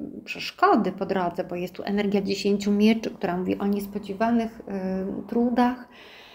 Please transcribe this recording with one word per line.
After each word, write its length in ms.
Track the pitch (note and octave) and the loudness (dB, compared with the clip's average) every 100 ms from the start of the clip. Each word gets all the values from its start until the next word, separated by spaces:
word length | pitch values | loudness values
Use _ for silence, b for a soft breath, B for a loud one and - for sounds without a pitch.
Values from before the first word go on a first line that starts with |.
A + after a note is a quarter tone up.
| - - | -12 -12
przeszkody 680 | - - - - F#4 C#4+ F#3 | -12 -10 -8 2 4 6 2
po 140 | F#3 F3+ | -2 -2
drodze, 380 | F#3+ F3 F3 | 0 0 -2
bo 100 | E3+ | -6
jest 200 | F3+ F3+ | -4 -6
tu 80 | - | -6
energia 400 | - G3+ G3+ G3+ | -2 0 2 0
dziesięciu 500 | G3 G3 G3+ G3+ G#3 | 0 0 2 2 2
mieczy, 380 | G3+ G#3+ A3+ - | 4 6 4 -2
która 260 | - F#3 F3+ | -4 -4 -2
mówi 220 | F#3 G3 | -2 0
o 80 | G3+ | 0
niespodziewanych, 920 | G3+ G3+ G#3 - F#3+ A3+ A#3 A3+ - - | -2 -2 -8 -8 -2 2 2 0 -8 -8
e, 380 | G3 F#3+ F#3+ F#3+ G3 - | -6 -4 -4 -4 -6 -2
trudach, 600 | A#3+ A#3+ A#3+ B3 B3+ - B B B B | 0 2 4 2 2 -10 B B B B